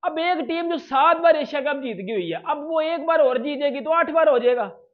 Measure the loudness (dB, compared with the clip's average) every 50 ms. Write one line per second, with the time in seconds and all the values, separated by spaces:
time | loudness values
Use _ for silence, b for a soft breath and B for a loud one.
0 | -4 -4 -4 -2 -2 -2 -2 -2 -2 -4 -4 -4 -4 -4 -4 -6 -6 -2 0 2
1 | 4 4 4 4 4 4 4 4 2 -4 -4 -4 -2 -2 -4 -4 -4 -8 -8 -8
2 | -8 -6 -4 -4 -4 -4 -6 -8 -4 -4 -6 -4 -4 -4 -2 -2 0 0 -2 -4
3 | -2 0 2 4 4 4 2 0 -2 -4 -4 -2 -2 -2 -2 -2 -2 0 0 0
4 | 0 2 2 2 4 4 4 4 4 2 2 2 -2 -6 -8 -16 _ _